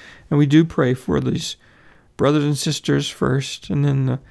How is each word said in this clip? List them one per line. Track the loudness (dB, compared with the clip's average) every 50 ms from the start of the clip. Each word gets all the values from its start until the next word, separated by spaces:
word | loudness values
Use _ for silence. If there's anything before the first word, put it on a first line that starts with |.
| -20 -20 -20 -20 -8 -2
And | 2 2
we | 4
do | 6 6 4 4
pray | 4 2 0 0 0 0
for | -2 -2 -2 -2 -2
these | 0 -2 -4 -4 -6 -8 -12 -14 _ _ _ _ _ -20 -20 _ _ _ _ 0
brothers | 2 2 2 2 2
and | 0 -2 -2
sisters | -2 -4 -4 -4 -2 -2 0 0 -2 -4
first, | -6 -4 -2 -2 -2 -2 -4 -6 -10 -12 -10 -6
and | -2 -2 0
then | 0 0 0 0
the, | -2 -4 -4 -8 -14